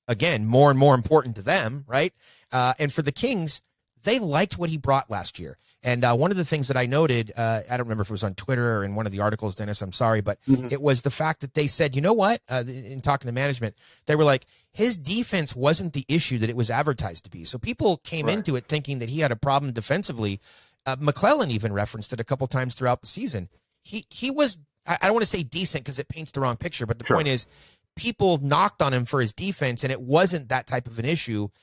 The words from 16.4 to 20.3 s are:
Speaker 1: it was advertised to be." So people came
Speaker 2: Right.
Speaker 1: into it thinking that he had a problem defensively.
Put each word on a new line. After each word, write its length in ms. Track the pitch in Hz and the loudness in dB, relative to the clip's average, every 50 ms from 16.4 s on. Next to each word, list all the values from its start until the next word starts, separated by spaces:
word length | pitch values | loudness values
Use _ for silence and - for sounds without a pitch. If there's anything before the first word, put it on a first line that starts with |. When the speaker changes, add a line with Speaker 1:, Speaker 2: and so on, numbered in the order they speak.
| 110 113 | 0 0
Speaker 1:
it 40 | 117 | 0
was 140 | 123 113 113 | 0 -2 0
advertised 540 | 120 131 151 151 127 - 120 95 87 - - | 0 0 0 0 0 -2 -4 -6 -6 -10 -14
to 60 | - | -14
be." 140 | - 90 82 | -16 -12 -10
So 140 | - - 120 | -8 -8 -8
people 380 | - 226 247 - - 208 165 - | -6 -8 -4 0 2 2 2 0
came 280 | - - 170 160 147 | -4 -8 -8 -4 -2
Speaker 2:
Right. 120 | 151 185 214 | -2 -2 -2
Speaker 1:
into 160 | - - 135 | -2 -2 -2
it 120 | 123 - | -2 -2
thinking 320 | - 151 151 135 139 139 127 | -2 -4 -4 -4 -4 -6 -6
that 80 | 117 113 | -6 -6
he 120 | 139 160 | -2 -2
had 120 | 156 135 | 0 0
a 40 | 117 | 0
problem 360 | 107 - 139 135 139 143 135 | 0 0 0 0 0 0 -2
defensively. 680 | 113 113 104 - 139 196 202 - 135 113 107 101 | -6 -4 -2 -2 -2 -2 -2 -4 -4 -2 -2 -2